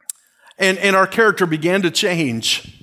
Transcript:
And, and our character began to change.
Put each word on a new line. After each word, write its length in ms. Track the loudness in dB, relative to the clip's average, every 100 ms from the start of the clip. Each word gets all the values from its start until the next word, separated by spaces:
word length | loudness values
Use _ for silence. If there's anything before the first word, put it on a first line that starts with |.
| -18 -18 _ _ _ -2
And, 180 | 0 2
and 180 | 2 2
our 100 | 2
character 400 | 2 2 2 -2
began 360 | 0 0 0
to 80 | 0
change. 880 | -2 -2 0 -2 -2 -4 -6 -8 -20